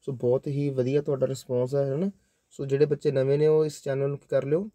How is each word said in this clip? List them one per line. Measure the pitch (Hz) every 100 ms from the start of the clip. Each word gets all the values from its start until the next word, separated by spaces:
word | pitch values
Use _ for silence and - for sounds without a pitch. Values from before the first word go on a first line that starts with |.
| -
ਸੋ |
ਬਹੁਤ | 127 123 131 151
ਹੀ | 143 143
ਵਧੀਆ | 131 123 143
ਤੁਹਾਡਾ | 143 139 135
ਰਿਸਪੌਂਸ | 135 - 123 127
ਹੈ, | 139
ਹੈ | 139 139
ਨਾ। | 190 - _ _ _
ਸੋ | - 139
ਜਿਹੜੇ | 139 147
ਬੱਚੇ | 143 151
ਨਵੇਂ | 135 131 143
ਨੇ | 151
ਉਹ | 156
ਇਸ | 156 147
ਚੈਨਲ | 139 135 139
ਨੂੰ | 143
ਕੀ | _
ਕਰ | 139
ਲਿਓ | 135 156 208